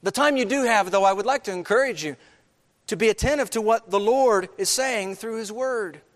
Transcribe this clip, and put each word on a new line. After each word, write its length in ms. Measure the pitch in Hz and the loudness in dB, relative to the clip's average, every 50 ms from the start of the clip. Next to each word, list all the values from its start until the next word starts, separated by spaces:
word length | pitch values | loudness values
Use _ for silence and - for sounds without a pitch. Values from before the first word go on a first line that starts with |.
| - | -4
The 100 | 190 190 | -4 0
time 240 | - 285 294 294 | 2 2 2 2
you 80 | 269 247 | 2 0
do 180 | - 262 277 262 | 0 0 0 2
have, 300 | 233 226 214 196 180 180 | 2 4 2 2 2 2
though, 100 | 196 196 | 4 4
I 100 | 196 196 | 4 2
would 140 | 190 202 | 2 0
like 180 | 233 269 277 - | -2 -2 -2 -2
to 80 | - 190 | -6 -8
encourage 520 | 180 175 - 208 240 269 269 226 156 156 | -8 -4 0 2 2 2 0 -2 -6 -6
you 120 | 156 139 - _ _ _ _ _ _ _ _ _ _ _ _ _ | -8 -8 -10 _ _ _ _ _ _ _ _ _ _ _ _ _
to 100 | - 220 | -8 -4
be 120 | 170 214 220 | 0 2 0
attentive 420 | 202 - - 247 294 294 262 202 | 2 2 0 0 0 0 -2 -2
to 100 | - 226 | -4 -2
what 300 | 214 214 226 226 226 202 | 0 2 2 0 0 -2
the 80 | 175 202 | -4 -2
Lord 500 | 202 214 240 269 269 254 220 196 180 185 - | 2 2 2 4 4 4 4 2 0 -2 -8
is 120 | - 196 185 | -6 -4 -2
saying 480 | - - 262 262 254 220 190 190 196 | -2 -2 -2 -2 -2 -4 -4 -6 -8
through 220 | 185 - 226 226 220 | -10 -10 -10 -8 -8
His 120 | 226 196 | -10 -10
Word. 500 | 214 226 262 262 254 233 214 180 147 147 _ _ _ | -8 -6 -6 -4 -4 -4 -6 -8 -10 -16 _ _ _